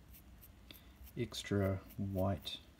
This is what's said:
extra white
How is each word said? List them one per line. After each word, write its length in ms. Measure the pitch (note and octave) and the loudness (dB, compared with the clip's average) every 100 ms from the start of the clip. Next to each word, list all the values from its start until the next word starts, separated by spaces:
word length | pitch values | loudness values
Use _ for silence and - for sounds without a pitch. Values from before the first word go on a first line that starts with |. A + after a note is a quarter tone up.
| - - - - - - - - - - - - | -18 -18 -18 -20 -18 -20 -18 -18 -18 -18 -10 -4
extra 640 | A2+ - - G2+ G2 F#2+ - - | -4 -4 2 4 4 2 -2 -4
white 600 | G2 F#2+ F#2+ G2 - - - - | 0 4 4 2 -2 -8 -12 -20